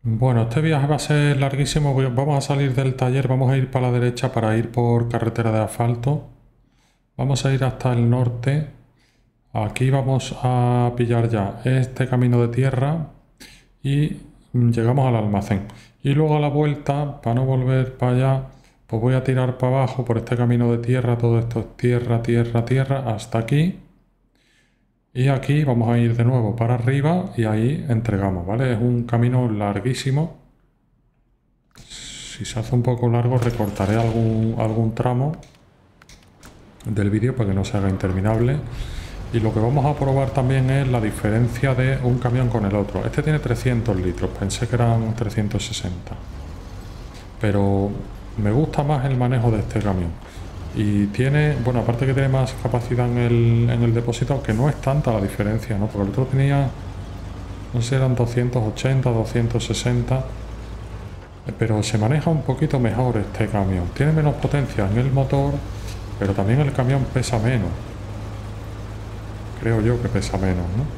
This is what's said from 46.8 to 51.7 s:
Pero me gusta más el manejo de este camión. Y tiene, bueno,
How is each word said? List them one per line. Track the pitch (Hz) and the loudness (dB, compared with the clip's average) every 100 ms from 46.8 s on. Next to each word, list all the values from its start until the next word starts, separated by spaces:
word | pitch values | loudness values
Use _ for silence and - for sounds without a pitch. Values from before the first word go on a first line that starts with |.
| - - - - - - | -14 -14 -14 -16 -16 -4
Pero | 107 101 98 98 101 110 - - - - | 0 2 2 2 0 -4 -10 -12 -10 -2
me | 104 | 2
gusta | 117 156 - | 2 2 0
más | 143 143 | 0 0
el | 135 127 | 0 0
manejo | 123 127 117 | 2 2 2
de | 110 | 0
este | - 113 | 0 -2
camión. | 101 92 85 - - - - - - - | 0 0 -2 -6 -14 -14 -14 -12 -8 -2
Y | 107 104 101 | 2 2 2
tiene, | 101 131 147 151 135 | 0 2 4 2 2
bueno, | 120 | 0